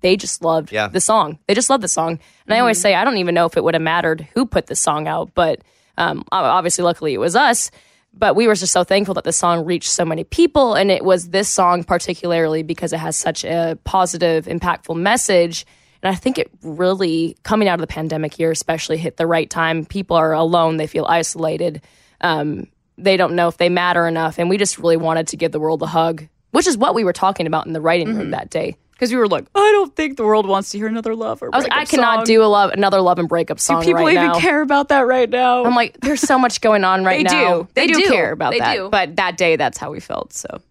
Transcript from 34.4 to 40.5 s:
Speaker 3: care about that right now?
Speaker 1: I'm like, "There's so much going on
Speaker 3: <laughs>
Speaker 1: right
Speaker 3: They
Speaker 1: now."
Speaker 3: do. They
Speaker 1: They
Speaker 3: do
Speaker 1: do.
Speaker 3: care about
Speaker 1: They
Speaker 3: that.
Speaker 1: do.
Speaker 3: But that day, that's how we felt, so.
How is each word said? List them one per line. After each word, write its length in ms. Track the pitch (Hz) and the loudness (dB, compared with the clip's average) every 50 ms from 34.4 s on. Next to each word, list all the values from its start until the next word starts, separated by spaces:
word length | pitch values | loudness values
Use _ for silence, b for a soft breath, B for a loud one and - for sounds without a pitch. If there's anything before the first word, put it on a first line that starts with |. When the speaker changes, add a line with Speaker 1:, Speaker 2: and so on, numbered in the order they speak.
Speaker 3:
care 200 | - 349 302 294 | 2 2 2 0
about 280 | 311 269 285 285 285 285 | 0 2 2 2 2 2
that 180 | 294 277 262 | 2 2 4
right 240 | 240 254 254 247 226 | 2 2 2 2 0
now? 340 | 247 247 254 247 247 247 247 | 2 2 2 2 2 2 2
Speaker 1:
I'm 120 | 240 247 | 2 2
like, 200 | 240 233 214 - - | 2 0 0 -4 -6
"There's 200 | - 262 294 262 | -4 -2 -2 0
so 160 | - 294 294 | 0 2 2
much 240 | 269 254 240 226 - | 4 4 2 0 0
going 220 | - 226 214 208 190 | 2 2 2 4 4
on 220 | 185 190 190 190 | 2 2 2 2
Speaker 3:
<laughs> 60 | 185 | 2
Speaker 1:
right 80 | - - | 2 2
Speaker 3:
They 140 | - 185 180 | 2 2 2
Speaker 1:
now." 260 | - 247 180 180 170 175 | 2 2 2 2 0 -2
Speaker 3:
do. 60 | - _ | -4 _
They 120 | - 285 | 0 0
Speaker 1:
They 60 | 339 330 | 2 2
Speaker 3:
do 80 | 311 | 2
Speaker 1:
do. 80 | 370 392 | 4 4
Speaker 3:
care 240 | 277 202 160 110 - | 4 2 2 0 -2
about 180 | - 160 131 | -2 -2 -2
Speaker 1:
They 80 | 120 - | 0 0
Speaker 3:
that. 160 | 120 117 110 | 0 0 -2
Speaker 1:
do. 140 | 110 - - | -2 -2 -2
Speaker 3:
But 240 | - 202 185 185 180 | 0 -2 -2 -2 -2
that 220 | 170 196 180 180 | -2 -2 -2 -2
day, 180 | 170 185 170 160 | 0 2 2 2
that's 240 | 147 151 127 - - | 2 0 -2 -4 -6
how 140 | - 143 151 | -12 -12 -12
we 80 | - | -14
felt, 320 | - - - - - - - | -12 -10 -10 -10 -10 -10 -12
so. 160 | - - - | -16 -14 -14